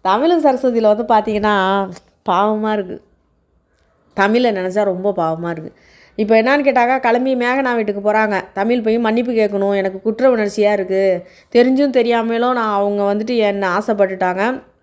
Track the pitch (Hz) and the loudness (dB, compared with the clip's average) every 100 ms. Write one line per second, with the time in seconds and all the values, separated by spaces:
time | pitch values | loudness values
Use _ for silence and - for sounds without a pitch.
0 | 185 208 320 339 294 262 262 233 214 214 | 0 0 2 2 2 2 0 2 2 0
1 | 226 220 220 208 214 202 190 196 190 175 | 2 2 2 -2 0 0 0 0 -4 -10
2 | _ _ - 180 208 214 214 214 180 - | _ _ -2 0 0 0 -2 -4 -6 -12
3 | _ _ _ _ _ _ _ _ _ _ | _ _ _ _ _ _ _ _ _ _
4 | _ - 196 226 247 196 185 190 202 180 | _ 0 2 2 2 0 -2 0 -2 0
5 | 202 190 160 160 170 165 156 _ _ _ | -2 -2 -2 -2 -6 -8 -10 _ _ _
6 | - - 214 220 233 285 277 247 240 262 | -16 -6 2 2 4 2 2 2 0 0
7 | 247 240 262 254 240 269 262 233 214 202 | 0 0 0 0 0 0 0 -2 -2 -2
8 | 208 214 214 196 - 190 208 247 220 233 | 0 0 0 -2 -4 -4 -2 0 0 0
9 | 226 226 240 226 214 202 196 202 190 190 | 0 0 0 0 0 0 0 0 -2 -4
10 | 220 214 262 240 208 208 208 208 185 190 | -6 0 2 2 -2 0 0 0 -2 0
11 | 196 180 180 - _ 233 247 262 285 254 | 0 0 -6 -20 _ 2 4 2 2 2
12 | 233 233 226 233 247 247 220 202 202 202 | 2 0 0 0 0 0 0 0 0 0
13 | 202 208 220 240 208 202 190 180 208 202 | 0 -2 -2 0 0 0 -2 -2 -2 0
14 | 196 190 185 185 220 262 - _ | 0 0 -2 0 -2 -4 -12 _